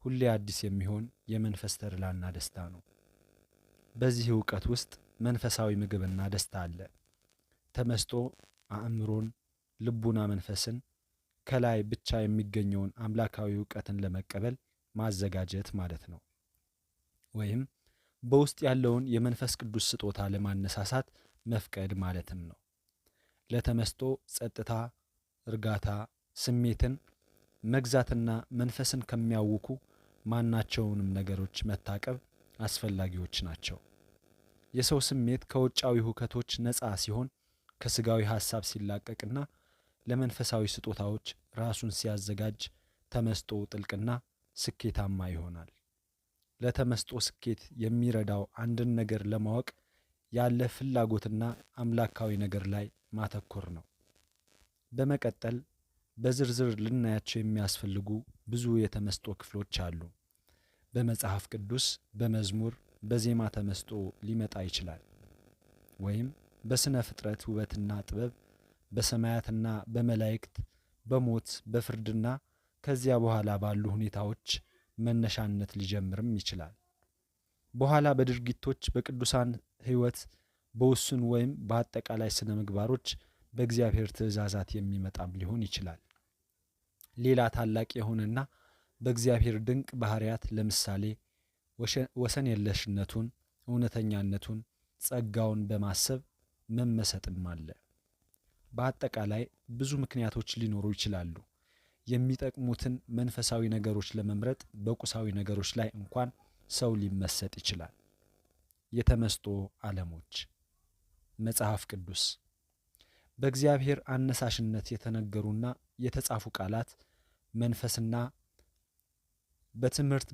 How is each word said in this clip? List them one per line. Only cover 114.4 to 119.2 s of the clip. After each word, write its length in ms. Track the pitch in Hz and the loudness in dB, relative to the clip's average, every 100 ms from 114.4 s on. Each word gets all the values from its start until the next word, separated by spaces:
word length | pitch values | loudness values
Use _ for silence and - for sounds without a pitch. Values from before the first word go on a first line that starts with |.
| 120 - 113 110 - | 0 0 -2 -2 -4
የተነገሩና 760 | 110 117 113 107 107 104 107 120 123 _ - | -6 -4 -4 -2 -2 -2 -2 -2 -6 _ -6
የተጻፉ 460 | 123 135 - 113 113 | -4 -2 -2 -4 -4
ቃላት 400 | - 95 110 120 - _ _ _ _ _ | -6 -2 -2 -4 -10 _ _ _ _ _
መንፈስና 600 | 113 120 113 117 - 113 120 123 - _ _ _ _ _ _ _ _ | -2 -2 0 -2 -2 -2 -2 -4 -8 _ _ _ _ _ _ _ _